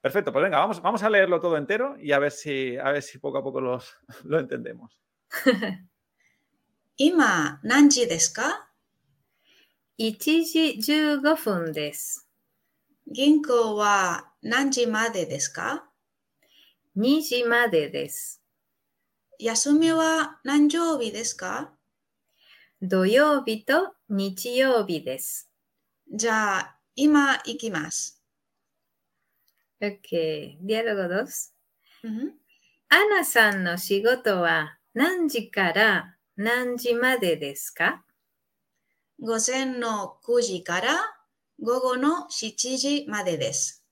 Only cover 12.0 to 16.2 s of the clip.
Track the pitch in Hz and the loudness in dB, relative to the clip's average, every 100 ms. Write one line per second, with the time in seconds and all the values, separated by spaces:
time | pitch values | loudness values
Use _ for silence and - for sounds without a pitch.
12 | - - _ _ _ _ _ _ _ _ | -10 -12 _ _ _ _ _ _ _ _
13 | - - 285 302 294 240 226 208 208 202 | -14 2 6 6 4 2 2 2 2 4
14 | 180 170 - _ 220 240 277 254 233 214 | 2 -4 -10 _ -4 0 0 0 0 0
15 | 233 285 - 143 - - 208 311 - _ | -2 -2 -4 -4 -6 -6 -6 -6 -10 _
16 | _ _ | _ _